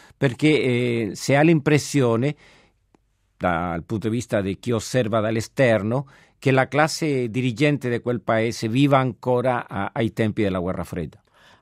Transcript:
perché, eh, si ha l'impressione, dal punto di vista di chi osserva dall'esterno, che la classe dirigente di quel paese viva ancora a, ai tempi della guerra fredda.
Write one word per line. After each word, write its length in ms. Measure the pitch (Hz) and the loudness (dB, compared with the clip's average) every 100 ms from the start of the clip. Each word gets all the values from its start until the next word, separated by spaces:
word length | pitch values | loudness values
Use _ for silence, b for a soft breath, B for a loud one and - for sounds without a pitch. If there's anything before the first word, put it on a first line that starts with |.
| B - | B -2
perché, 320 | 139 113 156 | -2 2 2
eh, 640 | 143 123 120 123 117 104 | 2 2 0 0 -2 -4
si 200 | - - | -6 0
ha 80 | 139 | 4
l'impressione, 920 | 160 165 143 147 - 143 123 113 139 147 b b b _ _ _ _ _ _ - | 6 4 4 2 2 0 2 2 0 -4 b b b _ _ _ _ _ _ -4
dal 460 | 90 82 87 85 82 | -2 -2 -2 -6 -6
punto 240 | 110 110 | -4 -2
di 60 | 117 | -4
vista 260 | - 107 | -2 -2
di 180 | 98 92 | -2 -4
chi 120 | - | -4
osserva 500 | 113 - 127 110 110 | -4 -2 -2 0 0
dall'esterno, 840 | 107 113 - - 127 110 107 127 139 b b _ | -2 -2 -4 2 4 4 0 -4 -6 b b _
che 140 | 135 | 2
la 160 | 135 127 | 2 2
classe 640 | 139 156 - 160 135 120 | 2 0 0 -2 -2 -2
dirigente 600 | 117 127 110 147 147 123 | -2 -2 0 0 0 -2
di 100 | 120 | -4
quel 220 | 120 120 | -4 -4
paese 460 | - 113 113 110 113 | -2 0 0 -2 -2
viva 300 | 120 143 135 | 2 4 4
ancora 680 | 131 - 127 123 127 120 - | 2 -2 -2 0 0 -2 -4
a, 240 | 107 101 | -6 -6
ai 200 | - 113 | -2 -2
tempi 300 | - 110 98 | -2 -2 0
della 160 | 101 92 | -2 -2
guerra 240 | 90 92 | -4 -6
fredda. 380 | 85 87 78 - b b b b | -8 -8 -10 -12 b b b b